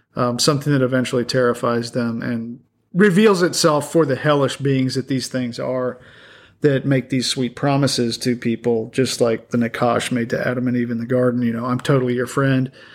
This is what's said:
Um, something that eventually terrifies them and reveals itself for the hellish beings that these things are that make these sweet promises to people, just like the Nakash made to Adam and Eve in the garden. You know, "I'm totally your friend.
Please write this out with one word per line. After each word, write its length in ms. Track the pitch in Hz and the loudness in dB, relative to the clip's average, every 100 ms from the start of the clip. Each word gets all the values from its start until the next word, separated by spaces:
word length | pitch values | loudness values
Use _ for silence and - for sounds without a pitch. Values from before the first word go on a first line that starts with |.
| _ - | _ -4
Um, 240 | 123 123 | -2 0
something 320 | - 143 147 | 0 0 2
that 100 | 139 | 2
eventually 420 | 127 127 123 127 | 2 0 0 -2
terrifies 680 | 120 131 120 120 120 117 117 | -2 0 0 0 0 -2 -2
them 280 | 131 117 113 | -4 -4 -4
and 400 | 127 117 117 120 _ _ _ | -4 -6 -8 -12 _ _ _
reveals 500 | 175 208 180 220 185 | 2 4 6 4 4
itself 500 | 175 - 165 147 143 | 2 2 2 2 2
for 120 | 165 | 2
the 120 | 147 127 | 2 0
hellish 400 | 151 147 131 - | 2 2 2 0
beings 400 | 139 135 131 131 | 0 0 0 -2
that 100 | 123 | -2
these 220 | 135 - | -4 -4
things 320 | 131 120 117 | -6 -6 -6
are 400 | 131 127 127 120 - - - - - _ | -6 -4 -4 -6 -16 -20 -20 -20 -20 _
that 220 | 147 135 | 0 2
make 260 | 135 139 123 | 2 0 0
these 180 | 131 120 | -4 -2
sweet 260 | - 123 | -2 -4
promises 640 | - 143 139 139 - 120 110 | -2 0 2 2 0 -2 -2
to 180 | 127 120 | -4 -2
people, 540 | 120 113 120 117 117 | -2 -2 0 -2 -2
just 300 | - 123 - | -2 -2 0
like 300 | 120 110 - | 0 0 -2
the 60 | 123 | -2
Nakash 540 | 117 - 120 113 - | -2 0 0 0 -2
made 180 | 127 117 | -4 -4
to 180 | 120 - | -4 -2
Adam 180 | 123 123 | -2 -2
and 100 | 123 | -2
Eve 140 | 120 | -2
in 80 | 117 | -4
the 80 | 117 | -2
garden. 360 | 127 127 120 | 0 2 2
You 100 | 120 | -2
know, 120 | 113 | -2
"I'm 140 | 123 127 | -2 -2
totally 360 | - 139 123 | 2 2 2
your 120 | 123 120 | -2 -2
friend. 460 | - 135 131 131 - - | 0 2 2 0 -6 -20